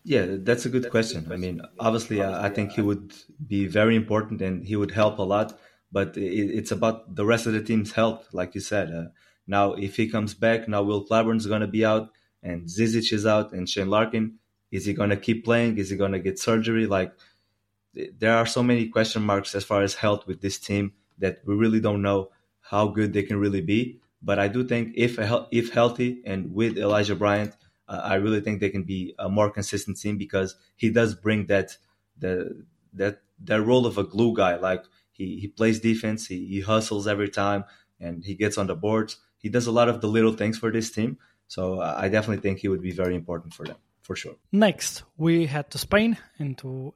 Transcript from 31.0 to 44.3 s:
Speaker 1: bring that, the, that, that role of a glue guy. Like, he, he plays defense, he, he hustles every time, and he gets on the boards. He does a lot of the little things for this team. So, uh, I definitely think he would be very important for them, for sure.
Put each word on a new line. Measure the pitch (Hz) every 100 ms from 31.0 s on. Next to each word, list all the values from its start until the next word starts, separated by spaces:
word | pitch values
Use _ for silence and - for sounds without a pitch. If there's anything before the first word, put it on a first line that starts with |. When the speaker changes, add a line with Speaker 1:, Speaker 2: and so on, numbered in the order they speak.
| 113
Speaker 1:
bring | 95 107 107 92
that, | 98 92 - _ _ _ -
the, | 92 92 - - - _ _
that, | 95 98 101 _ -
that | 101 107
role | 110 127 123
of | 101
a |
glue | 95 101 117
guy. | 107 95 87
Like, | 92 90 - _ _
he, | - 95 90
he | 101
plays | - 113 107
defense, | 113 110 110 107 -
he, | 92 92
he | 98
hustles | 95 110 110 104 101
every | 101 101
time, | 101 101 101 98 _ _ -
and | 85 85
he | 92
gets | 92 107 104
on | 95
the |
boards. | 85 104 110 107 - _ _
He | 107
does | 120 117
a |
lot | 113 120
of | 113
the | 110
little | 110 113
things | 110 107 110
for | 113
this | 113 110
team. | - 117 151 _ _ -
So, | - 92 92
uh, | 82 71
I | 98
definitely | 107 107 101
think | 98 92
he | 101
would | 92
be | 90
very | 87 90
important | 90 85 85 82
for | -
them, | 80 - _ _
for | - 92
sure. | -